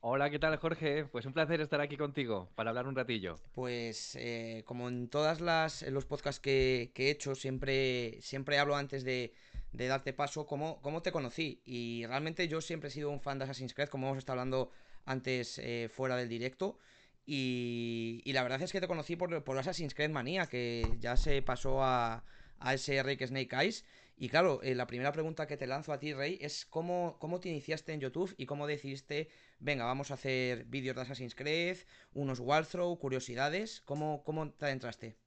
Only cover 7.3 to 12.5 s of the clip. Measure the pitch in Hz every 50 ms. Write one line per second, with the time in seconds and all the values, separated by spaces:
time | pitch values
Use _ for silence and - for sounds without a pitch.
7.3 | 135 131 - 135 131 127 123 135 135 135 135 131 127 123 120 113 113 - 113 -
8.3 | - 135 135 143 147 143 143 143 143 143 139 135 - 139 127 127 127 127 123 113
9.3 | - - - - - - - - - - 123 127 131 135 - 139 131 - 147 143
10.3 | - 156 151 - 147 139 147 160 156 - - 143 151 165 165 185 175 160 135 123
11.3 | - - 165 147 123 - _ - 131 120 120 117 117 117 117 113 123 139 151 160
12.3 | 160 - - 165